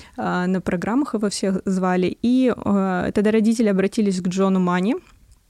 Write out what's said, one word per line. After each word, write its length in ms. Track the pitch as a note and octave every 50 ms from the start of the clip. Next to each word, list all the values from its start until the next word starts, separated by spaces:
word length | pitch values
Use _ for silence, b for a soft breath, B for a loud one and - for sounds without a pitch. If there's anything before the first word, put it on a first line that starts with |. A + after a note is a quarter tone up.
| B B B
а, 300 | B3+ A3 F3+ F3+ F3+ F3+
на 140 | F#3 F#3 F3+
программах 540 | - - F#3 F3 - F#3+ A3+ C#4 D4 - -
его 140 | G#3 G#3+ G3+
всех 320 | - - - F#3+ F#3+ - -
звали, 520 | G3+ F#3+ F#3 F#3 F#3 F3+ F3+ F3+ F3 - - -
и, 300 | A#3 B3 B3+ C4 B3 -
э, 560 | - - - G3+ G3 F#3+ F#3+ F#3 F3+ - - -
тогда 160 | G#3+ G3+ G#3+
родители 380 | G#3+ A3+ G#3 A3+ A3+ A3+ A#3 G3+
обратились 520 | G3 F#3 F#3+ F#3+ - - G#3+ G3+ F#3+ F#3
к 80 | F3 F#3
Джону 320 | F3+ F#3 F#3+ F#3+ F#3+ F#3
Мани, 360 | F#3 F3 F3 F3+ F#3 G#3+ D4 F#4 - - - - _ - - _ _ _